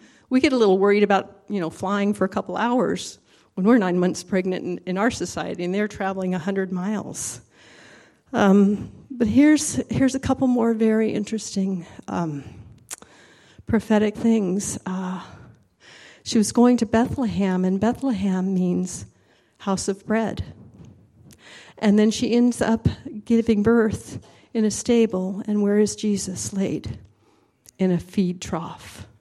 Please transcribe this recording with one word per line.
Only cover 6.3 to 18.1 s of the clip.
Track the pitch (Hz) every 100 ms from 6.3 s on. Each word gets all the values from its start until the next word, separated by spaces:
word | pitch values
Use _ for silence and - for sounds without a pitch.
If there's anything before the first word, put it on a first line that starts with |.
a | 180
hundred | 175 196 185
miles. | 180 190 208 - - - - - _ - - - - _ _ _
Um, | 254 202 202 202 202 - - -
but | 240 214
here's, | 240 294 302 - - -
here's | - 262
a | 269
couple | - 254 254
more | 247 226
very | 220 220 220 220
interesting, | 214 202 220 - 196 190 185 160 - -
um, | 185 165 143 - - - - - - - - - _ _ - -
prophetic | 220 - 214 214
things. | 208 233 226 185 196 - - -
Uh, | 185 185 185 - - - - _ _ - - - -
she | - 226
was | 202
going | 240 247 240
to | 214
Bethlehem, | 226 254 - 226 170 196 185
and | 185 190
Bethlehem | 214 247 269